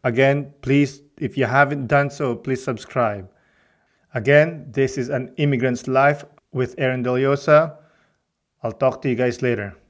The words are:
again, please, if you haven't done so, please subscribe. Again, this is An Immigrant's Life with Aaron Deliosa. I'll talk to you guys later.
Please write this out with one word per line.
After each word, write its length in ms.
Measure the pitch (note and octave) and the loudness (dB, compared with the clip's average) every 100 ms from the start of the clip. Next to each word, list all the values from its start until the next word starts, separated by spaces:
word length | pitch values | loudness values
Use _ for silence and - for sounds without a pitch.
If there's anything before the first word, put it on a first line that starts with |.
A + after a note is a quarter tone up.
again, 480 | C3 A#2 C3+ C#3+ C#3+ _ | -2 2 2 2 -4 _
please, 420 | - C#3 C#3+ - _ _ | 0 2 2 -2 _ _
if 180 | C#3 - | -8 -2
you 80 | A#2+ | 0
haven't 400 | C3 C#3+ D3 B2 | 2 2 0 0
done 240 | C#3+ C#3+ | 0 0
so, 260 | - C#3 A#2+ | -4 -6 -6
please 260 | - B2+ | -4 -6
subscribe. 680 | - A#2 - - A#2 G#2 F#2+ _ _ _ _ _ _ _ _ | -4 -8 -6 -2 -2 -2 -12 _ _ _ _ _ _ _ _
Again, 520 | C3 A#2 D3 D#3 E3 C3 | -6 4 4 4 -2 -10
this 280 | A#2+ C3 C#3 | -2 -2 -2
is 100 | B2 | -4
An 240 | C#3 B2 - | -4 -6 -2
Immigrant's 520 | D3 C3+ B2+ B2 - | 0 0 -2 -4 -2
Life 360 | C3 C#3+ D3 - _ _ | 2 2 0 -8 _ _
with 220 | - B2 - | -6 -6 -2
Aaron 240 | C3+ B2+ | -2 -2
Deliosa. 760 | B2 B2 C3+ C#3 - D3+ D#3+ - _ _ _ _ _ _ _ _ | -2 0 0 0 4 4 4 -6 _ _ _ _ _ _ _ _
I'll 100 | A#2 | -10
talk 300 | G#2+ C3 C3 | 0 0 0
to 60 | C#3 | -4
you 40 | |
guys 280 | A#2+ B2 A#2+ | 0 -2 -2
later. 320 | B2+ A2+ G2+ F2 _ | -2 -2 -6 -12 _